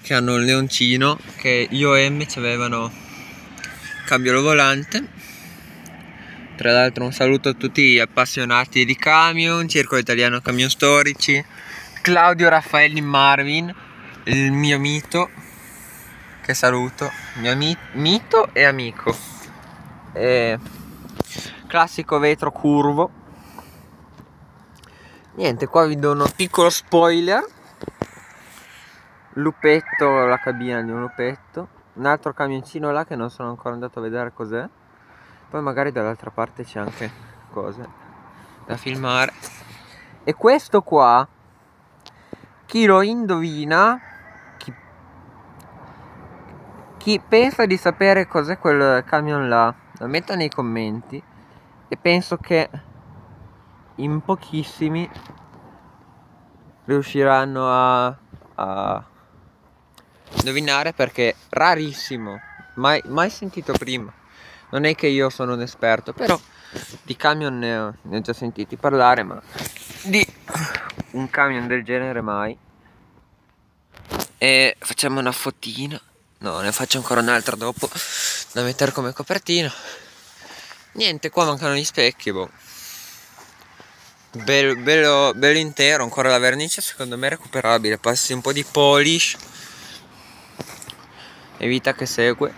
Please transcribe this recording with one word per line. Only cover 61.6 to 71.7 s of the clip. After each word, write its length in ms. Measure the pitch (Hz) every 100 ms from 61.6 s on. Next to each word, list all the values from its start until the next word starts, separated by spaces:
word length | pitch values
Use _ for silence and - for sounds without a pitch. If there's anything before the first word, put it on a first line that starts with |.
| 165 165 156 139 - 127 104 101 - - -
mai, 260 | - 135 151 -
mai 240 | 143 185
sentito 400 | - 196 180 147
prima. 400 | - 123 127 107 _ _ - - - _
Non 140 | 135
è 100 | 151
che 120 | 156 151
io 220 | 135 135
sono 240 | - 123
un 80 | 123
esperto, 520 | 123 - 113 110 -
però 260 | - - 170 - - - - - -
di 140 | -
camion 420 | 127 151 151 147 123
ne 200 | 120 113
ho, 180 | 107 -
ne 160 | - 104
ho 40 |
già 120 | 110
sentiti 420 | 117 120 107 104
parlare, 480 | 120 143 139 123 123
ma 180 | 95 - - - - - - -
di 220 | 196 202 - - - 165 156 - - - -
un 180 | 127 131
camion 380 | - 139 127
del 160 | 120